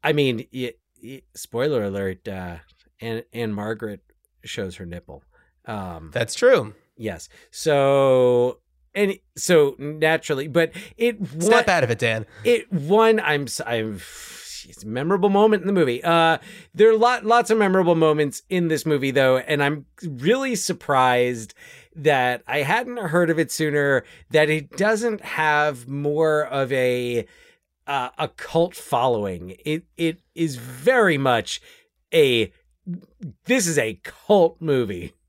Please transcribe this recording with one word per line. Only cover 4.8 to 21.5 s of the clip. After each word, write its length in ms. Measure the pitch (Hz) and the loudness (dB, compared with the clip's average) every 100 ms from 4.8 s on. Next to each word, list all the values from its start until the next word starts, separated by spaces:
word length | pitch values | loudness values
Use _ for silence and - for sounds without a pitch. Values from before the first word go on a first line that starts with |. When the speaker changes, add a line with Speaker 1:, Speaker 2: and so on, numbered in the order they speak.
| 87 | -14
Speaker 1:
nipple. 380 | 87 - 69 _ _ _ _ - | -14 -16 -20 _ _ _ _ -12
Um, 440 | 107 92 82 80 | -10 -10 -12 -10
Speaker 2:
That's 220 | 123 120 | -6 -6
true. 400 | - 247 233 107 101 _ _ | 2 4 4 2 -12 _ _
Speaker 1:
Yes. 320 | 110 82 - _ _ | -10 -10 -14 _ _
So, 1080 | - 160 143 139 139 135 131 123 123 123 - _ _ _ | -6 0 2 4 4 4 4 4 4 2 -2 _ _ _
and 240 | 190 202 196 _ - | -2 -2 -2 _ -12
so 400 | - 170 143 - | 2 4 4 0
naturally, 680 | 143 156 156 160 - 139 151 | -10 -2 0 0 -2 -6 -2
but 240 | 143 165 180 - - | -2 -2 -4 -20 -2
it 200 | 233 214 170 147 | -2 -2 -8 -2
Speaker 2:
Snap 280 | 175 226 220 | 4 4 4
Speaker 1:
wa- 40 | |
Speaker 2:
out 120 | 175 | 0
of 60 | 123 | 0
it, 80 | 113 | -2
Dan. 260 | 120 110 107 - | -2 -2 -6 -6
Speaker 1:
It 300 | - 233 - | 0 0 0
won. 480 | 185 143 208 226 220 | -6 0 4 4 2
I'm 220 | 156 147 | 0 -2
s-, 160 | 131 - | -4 -10
I'm, 300 | - 117 110 | -4 -4 -4
it's 880 | 98 - - - - - - - - | -8 -14 -18 -18 -18 -18 -18 -18 -18
a 40 | 107 | -10
memorable 420 | 117 156 196 202 | -6 -2 0 2
moment 340 | 196 - 208 | 4 4 4
in 60 | 180 | 0
the 40 | |
movie. 300 | 196 143 120 | 0 0 0
Uh, 360 | 170 165 165 160 - - - | 0 2 4 2 -4 -20 -20
there 160 | 170 220 | 4 6
are 60 | 220 | 6
lot, 280 | 233 247 | 2 0
lots 260 | 208 233 233 | 2 2 4
of 80 | 226 | 2
memorable 360 | 202 190 175 | 4 2 4
moments 480 | 165 160 151 147 - _ | 4 4 2 0 -4 _
in 160 | 185 170 | -2 0
this 180 | 156 | -2
movie, 280 | 160 147 135 | 0 0 0
though, 260 | 131 131 131 | 2 4 2
and 240 | 127 147 | 0 0
I'm 240 | 143 151 - _ | 0 -2 -10 _
really 540 | 175 127 147 254 269 220 | -14 -4 0 2 0 -4
surprised 1000 | - 160 - 135 127 123 123 120 110 | -4 -8 0 2 4 4 0 -2 -10